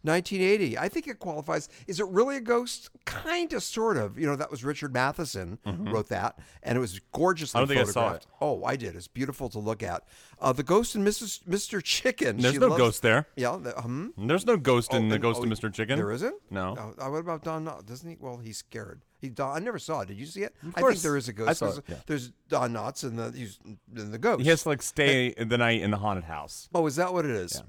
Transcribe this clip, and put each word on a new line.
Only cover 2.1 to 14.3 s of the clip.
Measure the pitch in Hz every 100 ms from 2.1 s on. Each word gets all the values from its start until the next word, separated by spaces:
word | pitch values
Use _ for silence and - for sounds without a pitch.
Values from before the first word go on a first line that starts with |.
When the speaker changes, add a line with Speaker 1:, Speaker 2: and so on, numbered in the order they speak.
| 185 254 277
Speaker 1:
a |
ghost? | 226 240 247 - - - -
Kinda, | - 320 349 339 254
sort | - - 226 165
of. | 104 113
You | 151
know, | 139
that | 147
was | 135
Richard | 131 147 147
Matheson | 127 131 156 151 - 90 104 -
Speaker 2:
Mm-hmm. | 87 101
Speaker 1:
wrote | 110 104
that, | 95 104 - - -
and | - 123
it |
was | 120 95 _
gorgeously | - 175 170 151 117
Speaker 2:
I |
don't | 135
think | 139
I |
saw | 110 120 113
Speaker 1:
photographed. | 87 -
Speaker 2:
it. | _
Speaker 1:
Oh, | 151 120
I | 98 135
did. | 110 87
It's | 85
beautiful | 123 135 135 131
to | 107
look | 107 110
at. | 104 85 _ - - -
Uh, | 135
the | 127
ghost | 135 185 233 214
and |
Missus, | 196 208 214 - -
Mister | 196 - 202
Chicken. | - - 165 165 269 107
Speaker 2:
There's | 123 143
Speaker 1:
She |
Speaker 2:
no | 247
Speaker 1:
loves | 156
Speaker 2:
ghost | 120 107
there. | 120 117 151 -
Speaker 1:
Yeah. | 123 180
The, | 127
hmm? | - 113 127 208 -
Speaker 2:
There's | 107